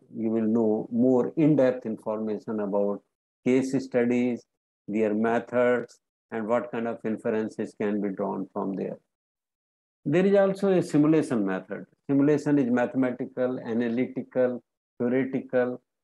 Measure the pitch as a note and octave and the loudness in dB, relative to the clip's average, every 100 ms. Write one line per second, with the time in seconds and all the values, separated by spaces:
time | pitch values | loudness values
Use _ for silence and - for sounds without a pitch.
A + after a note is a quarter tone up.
0 | - A#2 A2+ A2+ A2 A2+ A2 G#2+ - A#2 | -14 -6 -2 0 0 2 2 0 -2 0
1 | B2+ B2+ A#2+ - D3+ C#3+ B2+ B2+ A#2 G#2+ | 4 4 2 2 4 4 4 0 -4 -8
2 | - A2 A2 G#2 - G#2+ G2+ G2+ G2+ G2+ | -6 -6 -4 -6 -6 -6 -2 0 0 -2
3 | - _ _ _ B2+ C3 C3 C3+ - B2 | -10 _ _ _ 0 0 0 -2 -2 0
4 | A#2+ B2 B2 A#2 - _ _ _ - G#2 | 2 2 0 -4 -10 _ _ _ -6 0
5 | A2 G#2+ A2+ A#2 A#2+ B2 B2 A#2+ - _ | 0 2 0 0 -2 0 2 2 -2 _
6 | _ _ _ A2+ G#2+ A#2+ A#2 A#2 A2+ A2+ | _ _ _ -6 -2 -2 -2 -6 -6 -6
7 | A2+ G#2+ A#2+ A2 A2 - G#2 - G#2 G#2 | -6 -4 -2 -2 -4 -6 -8 -4 -2 -2
8 | G2+ F#2+ G2 G2 F#2+ G#2 G2 F#2+ G2 - | -4 -4 -4 -6 -8 -6 -6 -4 -6 -8
9 | _ _ _ _ _ _ _ _ _ _ | _ _ _ _ _ _ _ _ _ _
10 | D3 D#3+ G3 G3 G3 G3 G3 F3+ - D3+ | -2 2 4 4 4 2 2 2 2 4
11 | D3 D#3+ - A#2+ G2 F#2+ - F#2+ F#2 _ | 6 4 2 0 0 -2 -6 -10 -12 _
12 | - C#3 C#3+ D3 D3 D3 A#2+ B2 A#2+ C3 | -2 2 4 2 2 2 2 2 0 0
13 | B2+ B2 B2+ - B2+ B2+ A#2+ A#2 A#2+ A#2 | -2 -2 -8 -4 -2 -2 -4 -2 -2 -2
14 | B2+ B2+ B2+ C3 B2 A#2+ - _ _ - | -4 -6 -6 0 0 -2 -12 _ _ -4
15 | A#2+ B2+ C3+ C3 - B2+ B2 B2 _ _ | -2 0 0 -4 -2 -2 -2 -4 _ _